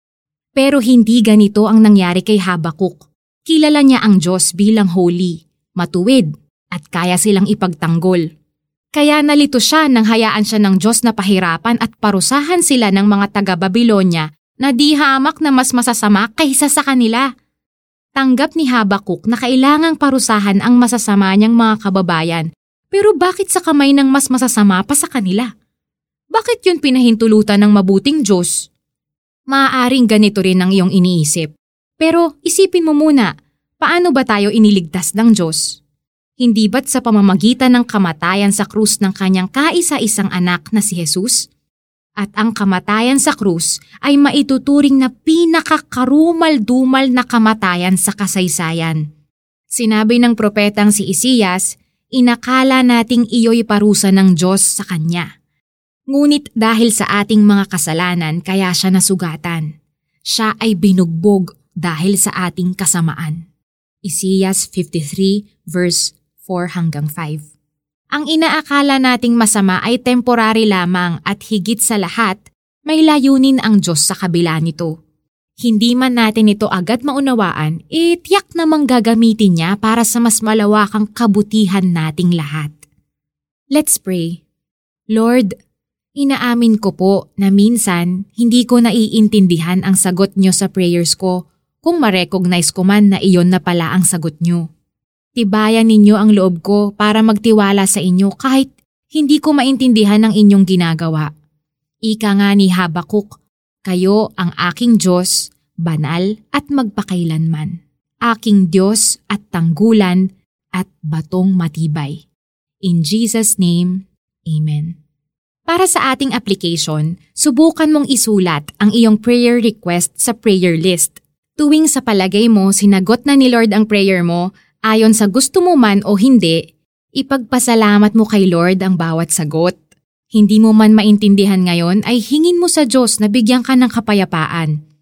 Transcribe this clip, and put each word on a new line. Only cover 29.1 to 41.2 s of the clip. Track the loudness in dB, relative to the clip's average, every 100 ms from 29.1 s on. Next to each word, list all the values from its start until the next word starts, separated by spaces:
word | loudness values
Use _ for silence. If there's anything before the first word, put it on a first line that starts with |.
| _ _ _ -6
Maaaring | -2 0 0 0 2 2
ganito | 4 2 2 0
rin | 0
ang | 2
iyong | 0 2 2
iniisip. | 2 0 -2 -4 -6 -12 _ _ _ _
Pero | 0 2 0 -2 -4
isipin | 0 0 0 0
mo | 2
muna, | 2 2 0 -4 _ _ _ _
paano | -2 0 0 0
ba |
tayo | 0 0 0
iniligtas | 2 4 2 -2 -6 -6 0
ng | 2 2
Diyos? | 0 -4 -8 -10 _ _ _ _ _ _
Hindi | -2 0 0
ba't | -2 -4
sa | -4
pamamagitan | 0 2 2 2 0 2 2 2
ng |
kamatayan | 0 -2 -2 -2 -4 0 0 -2
sa |
krus | -4 -2 -2 0
ng | -4
kanyang | -2 -2 0 -2
kaisa-isang | -2 -2 -2 -2 -2 -4 -2 -4
anak | -2 -2 -2 -2
na | -4
si | -2 -4
Jesus? | -6 -4